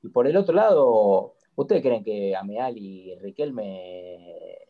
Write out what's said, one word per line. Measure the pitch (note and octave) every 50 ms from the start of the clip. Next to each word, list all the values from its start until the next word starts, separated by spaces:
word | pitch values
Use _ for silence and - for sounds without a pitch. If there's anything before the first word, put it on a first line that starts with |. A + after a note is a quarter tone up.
Y | -
por | A2 - B2 B2
el | C#3 D#3+
otro | G3 G3 F#3+ E3
lado, | F#3+ A3 A3 G3 D#3 C#3 B2 A2+ A2 G#2+ G2+ G2 F#2 - - _ _ _ _ _
¿ustedes | - C#3 - G#3+ -
creen | - C3 A#2+ A2 G2+
que | A2+ G#2+ G#2 G2+ G2 F#2+
Ameal | F#2 G2 G2+ G#2 A2+ B2+ B2+ A#2+
y | A2 G2+ G2 F#2+ F#2 F#2 F#2 F2+
Riquelme | F2 F#2+ G2+ G2 - D3 D3 C3 A#2 G#2 G2 F#2+ F#2 F#2 F2+ F2+ F2+ F2+ F2+ F2+ F2 F2 F2 E2+ E2+ E2+ - - - -